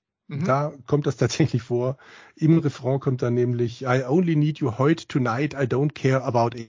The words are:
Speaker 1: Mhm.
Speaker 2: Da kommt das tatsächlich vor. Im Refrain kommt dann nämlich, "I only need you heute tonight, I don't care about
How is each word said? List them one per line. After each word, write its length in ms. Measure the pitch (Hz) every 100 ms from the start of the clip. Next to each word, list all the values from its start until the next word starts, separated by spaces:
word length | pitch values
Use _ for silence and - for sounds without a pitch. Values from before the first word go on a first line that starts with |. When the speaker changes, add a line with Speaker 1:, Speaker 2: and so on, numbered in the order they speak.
| _ _ -
Speaker 1:
Mhm. 180 | 143 185
Speaker 2:
Da 280 | 139 151 143 -
kommt 180 | 147 143
das 120 | -
tatsächlich 440 | 123 - 156 120
vor. 360 | - 120 127 131 - - - -
Im 220 | 156 165
Refrain 400 | 143 - 127 135
kommt 220 | 139 127
dann 140 | 123 120
nämlich, 480 | 123 120 117 -
"I 220 | 131 131 127
only 280 | 165 175 151
need 220 | 151 147
you 180 | 139 110
heute 280 | 139 165 -
tonight, 460 | 143 123 117 147
I 120 | 139 127
don't 260 | 127 147
care 300 | - 135 131
about 340 | 131 117 117 120